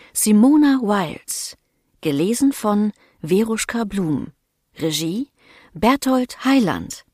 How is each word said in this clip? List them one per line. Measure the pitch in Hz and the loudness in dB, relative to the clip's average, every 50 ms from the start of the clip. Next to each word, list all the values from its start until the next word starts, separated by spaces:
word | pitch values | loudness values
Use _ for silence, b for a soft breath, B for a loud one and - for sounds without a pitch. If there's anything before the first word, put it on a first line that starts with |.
| b b | b b
Simona | b - - 214 214 208 233 269 302 302 302 277 269 262 | b -2 0 4 4 6 6 6 6 6 6 4 2 2
Wiles. | 240 202 208 196 175 147 - - _ - - - - - - _ _ _ _ _ _ _ _ _ | 0 0 -2 -2 -2 -4 -8 -12 _ -12 -10 -10 -12 -12 -16 _ _ _ _ _ _ _ _ _
Gelesen | - 160 143 139 170 202 240 - 277 277 | -4 -2 -2 0 0 -2 0 0 0 0
von | 269 - - 208 208 208 214 208 b b b b b b | 0 0 -2 0 0 0 0 -2 b b b b b b
Veruschka | - 151 180 202 226 220 220 214 - - - 233 226 | -4 0 2 2 2 0 -2 -4 -4 -4 -4 -4 -4
Blum. | 196 196 196 180 156 147 - - 160 - _ _ _ _ _ _ _ _ | -4 -4 -4 -2 -2 -2 -4 -6 -8 -14 _ _ _ _ _ _ _ _
Regie: | - 156 160 151 151 165 160 185 233 277 - b b b b b b b b | -6 -6 -4 -4 -4 -4 -4 -6 -6 -8 -10 b b b b b b b b
Berthold | - 165 202 240 277 277 - 262 262 254 254 - - - - | -6 -2 0 0 0 0 0 0 0 0 -2 -4 -6 -4 0
Heiland. | 262 277 269 220 165 110 82 - - - - - _ | 2 2 4 2 2 -2 -4 -8 -12 -14 -16 -20 _